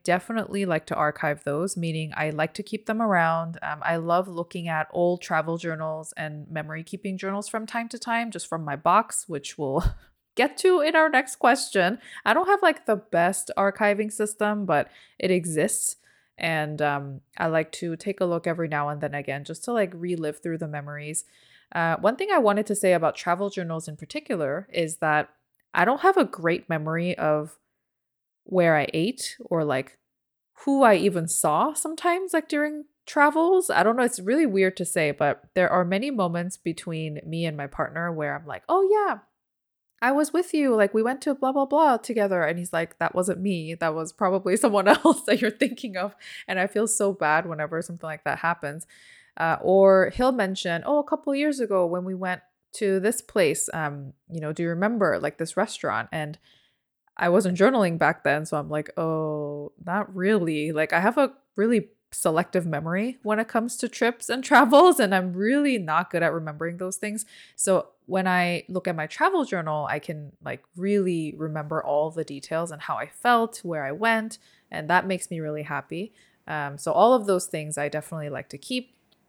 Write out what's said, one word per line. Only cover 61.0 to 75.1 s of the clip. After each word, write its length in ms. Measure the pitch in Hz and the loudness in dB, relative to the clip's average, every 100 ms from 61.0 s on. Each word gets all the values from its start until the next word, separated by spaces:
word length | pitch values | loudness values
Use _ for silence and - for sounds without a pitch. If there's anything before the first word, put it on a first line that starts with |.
| 202 262 | 2 4
a 160 | 269 - _ - | 0 0 _ -2
really 340 | 220 226 - _ _ | 2 2 0 _ _
selective 540 | - 175 160 180 185 170 | -2 2 2 2 0 0
memory 520 | 147 160 180 233 247 | -4 -2 -2 -4 -6
when 160 | 214 214 | -2 -2
it 80 | 220 | 0
comes 280 | 226 233 - | -2 -2 -4
to 100 | 233 | -6
trips 420 | - 233 240 - | 0 0 0 -6
and 140 | 254 | -6
<laughs> 60 | 254 | 4
travels, 500 | 262 269 285 359 285 | 6 8 10 10 8
and 140 | 202 190 | 4 4
I'm 180 | 185 | 0
really 440 | 180 208 285 285 233 | -2 2 2 2 0
not 300 | 160 156 180 | 0 0 0
good 120 | 170 | 0
at 100 | 165 | 0
remembering 440 | 165 156 151 165 175 | 0 -6 -8 -8 -6
those 200 | 185 - | -8 -6
things. 280 | 208 214 - - - - | -6 -8 -10 -16 -20 -4
So 320 | 202 185 - _ - | 2 2 0 _ -4
when 220 | 185 185 | -2 2
I 380 | 180 175 175 - | 2 2 -2 -4
look 180 | 180 180 | -6 -4
at 80 | 165 | -4
my 120 | 156 | -6
travel 380 | - 339 370 269 | 0 2 2 0
journal, 420 | 185 156 151 143 | -4 -2 -4 -2
I 80 | 151 | -4
can, 340 | - 151 147 _ | -6 -10 -12 _
like, 200 | 143 127 _ 175 | -12 -12 _ -6
really 580 | 190 202 185 170 151 151 | 0 2 2 -2 -4 -6
remember 460 | 156 151 147 156 | -6 -6 -4 -4
all 260 | - 147 156 | 0 0 0
the 120 | 160 | -4
details 480 | 151 139 - 160 170 | -8 -10 -6 -4 -4
and 100 | 156 | -8
how 160 | - 120 | -6 -6
I 100 | 127 | -6
felt, 520 | - 240 240 226 - | -4 2 2 2 -4
where 200 | 180 156 135 | -8 -6 -4
I 60 | |
went, 460 | 156 226 220 220 - _ _ _ | -2 0 0 -2 -12 _ _ _
and 180 | 160 156 | -12 2
that 180 | 170 | 2
makes 220 | 185 | 2